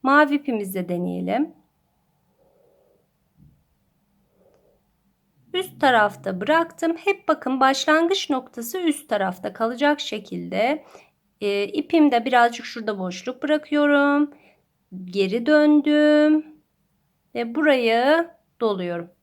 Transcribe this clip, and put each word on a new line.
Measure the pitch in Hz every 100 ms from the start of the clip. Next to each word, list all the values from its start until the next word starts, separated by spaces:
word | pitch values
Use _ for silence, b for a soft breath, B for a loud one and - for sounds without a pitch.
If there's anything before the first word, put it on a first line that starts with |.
Mavi | 262 285 294 285
ipimizle | 285 226 196 190 180
deneyelim. | 175 180 180 185 214 311 - _ _ _ _ _ _ _ _ _ _ _ _ _ _ _ _ _ _ - _ _ _ _ _ _ _ _ _ _ _ _ _ _ _ _ _ _ _ _
Üst | 370 381 -
tarafta | 285 240 208 - 196 185
bıraktım. | 208 320 330 - 330 330
Hep | - 392 -
bakın | 302 - 262
başlangıç | 262 269 - 311 339 392 -
noktası | 262 247 - 233 381
üst | 339 294 -
tarafta | 208 190 185 208
kalacak | 196 226 240 294 294
şekilde, | - 208 - 175 175 185 233 302 B B B B _ _
e, | 208 202
ipimde | 202 - 294 330 294 240 233
birazcık | 240 240 233 -
şurada | 240 220 208
boşluk | 185 180 - 247
bırakıyorum. | 294 302 302 294 294 285 285 285 294 b b b _ _ _ 185 185
Geri | 196 190 226 233
döndüm | 302 302 302 294 302 302 302 302 311 302 - _ _ _ _ _ _ _ 240
ve | 233 240
burayı | 311 269 233 226 262 320 339 _ _ _
doluyorum. | 226 196 175 170 175 _